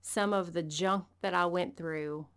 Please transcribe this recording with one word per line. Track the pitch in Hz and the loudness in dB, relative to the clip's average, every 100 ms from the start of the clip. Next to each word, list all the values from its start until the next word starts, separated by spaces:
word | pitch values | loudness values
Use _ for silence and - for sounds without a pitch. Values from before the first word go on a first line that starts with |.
some | - - 208 | -2 0 2
of | 202 175 | 2 0
the | 170 | -2
junk | 156 151 190 196 180 _ | -2 0 2 2 -2 _
that | 196 | 0
I | 180 175 | 2 2
went | 175 175 - | 2 -2 -4
through | 165 156 151 151 151 | -6 -4 -4 -6 -10